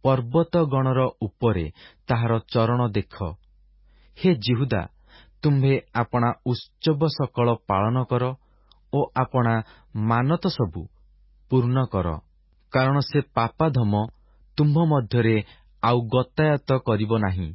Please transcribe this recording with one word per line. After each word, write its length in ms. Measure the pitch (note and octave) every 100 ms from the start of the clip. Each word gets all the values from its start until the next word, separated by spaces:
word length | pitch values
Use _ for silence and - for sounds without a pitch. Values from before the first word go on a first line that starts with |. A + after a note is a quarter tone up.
ପର୍ବତଗଣର 960 | C3+ C3 A#2 D#3+ E3 F3 D#3 C3+ C3 C3 B2+ -
ଉପରେ 440 | G#2 _ A#2+ F#2+ D#2 - - _
ତାହାର 280 | - A#2 A#2 A2+ -
ଚରଣ 320 | B2 A2+ B2 A#2+
ଦେଖ। 280 | G#2 - - F2+ F2+ _ _ _ _ _ _ _ -
ହେ 120 | F#3
ଜିହୁଦା, 480 | C#3+ G#2 A#2+ C3+ G#2+ - _ _ - - _
ତୁମ୍ଭେ 340 | D3+ C#3 C3+ C3+ -
ଆପଣା 340 | A#2 A#2 B2 A#2+ -
ଉତ୍ସବ 560 | - A#2+ - _ E3 C#3+ D#3
ସକଳ 400 | - C3+ - A#2+ A#2 -
ପାଳନ 300 | G2 G#2 B2+
କର 200 | B2+ B2 B2+ C3 _ _ _ _ _
ଓ 80 | C#3 -
ଆପଣା 400 | - B2+ C3 A#2 A2+ - - _ A2
ମାନତ 400 | A2 A#2 C3 E3+ F#3+
ସବୁ 340 | - G#2 E2+ - _ _ _ _ _ _
ପୂର୍ଣ୍ଣ 280 | C3 A#2+ B2+ B2+
କର, 220 | G2 E2+ D#2 _ _ _ _ _
କାରଣ 240 | C3 C3 C#3+
ସେ 180 | C3+ D3 -
ପାପାଧମ 580 | - A#2 - D#3+ C3 G#2+ G#2 A2 _ _ _ _ -
ତୁମ୍ଭ 180 | D3+ D3 E3
ମଧ୍ୟରେ 480 | D3 A2 A#2+ A2+ A2 - - _ _
ଆଉ 160 | A2+ B2 A#2
ଗତାୟତ 640 | B2+ B2+ - D#3 D3 - C3
କରିବ 300 | - G#2+ G#2+ A2+
ନାହିଁ। 300 | G2+ F#2 D#2+